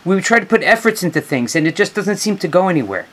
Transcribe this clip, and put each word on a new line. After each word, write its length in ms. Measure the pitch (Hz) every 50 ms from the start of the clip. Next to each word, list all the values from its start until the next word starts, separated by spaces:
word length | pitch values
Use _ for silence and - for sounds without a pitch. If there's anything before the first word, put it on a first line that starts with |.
| -
where 120 | 170 196
we 60 | 190
try 180 | - - 233 233
to 60 | -
put 160 | - 226 220
efforts 400 | - 185 226 220 - 226 220 -
into 180 | 185 170 - 151
things 360 | - - 147 127 120 117 -
and 100 | 160 156
it 80 | 165 156
just 200 | - 202 - -
doesn't 220 | 214 185 208 202
seem 200 | - - 214 202
to 100 | 196 -
go 200 | 165 156 180 190
anywhere. 400 | 190 170 151 117 98 95 90 - -